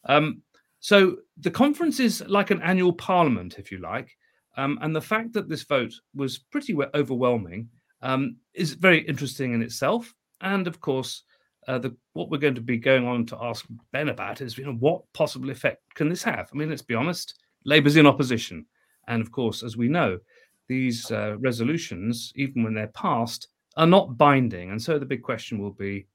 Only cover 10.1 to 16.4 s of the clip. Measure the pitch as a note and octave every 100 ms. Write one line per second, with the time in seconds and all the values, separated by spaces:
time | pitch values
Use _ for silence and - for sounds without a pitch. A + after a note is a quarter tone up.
10.1 | _ _ _ F#3+ G3 F3 D#3+ - C3 B2
11.1 | - _ _ _ _ - B2+ B2+ B2 _
12.1 | D#3 A#2 C#3 C#3+ B2 A#2 A#2+ C3+ C3+ B2
13.1 | B2 A#2 A2 A#2+ A#2 - A2+ _ C3+ D3+
14.1 | G#2 G2 - B2+ A#2 C#3 A#2 C#3 F3+ -
15.1 | - D#3 C3 C3 B2 C3+ - _ - D#3
16.1 | F3+ - -